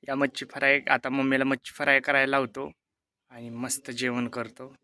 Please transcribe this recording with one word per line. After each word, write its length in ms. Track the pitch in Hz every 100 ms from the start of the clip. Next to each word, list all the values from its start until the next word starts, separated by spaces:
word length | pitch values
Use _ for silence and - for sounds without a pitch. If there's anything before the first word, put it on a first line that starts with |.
| -
या 80 | 139
मच्छी 300 | 139 - 131
फ्राय, 340 | - 139 139 -
आता 180 | 131 135
मम्मीला 340 | 139 135 135
मच्छी 280 | 135 135 - -
फ्राय 240 | 143 135
करायला 320 | 131 139 135
लावतो 400 | 139 127 135 143 - _ _ _ _ _
आणि 200 | 120 117
मस्त 420 | 117 123 - -
जेवण 360 | 120 127 120 120
करतो. 480 | 120 113 - 131 -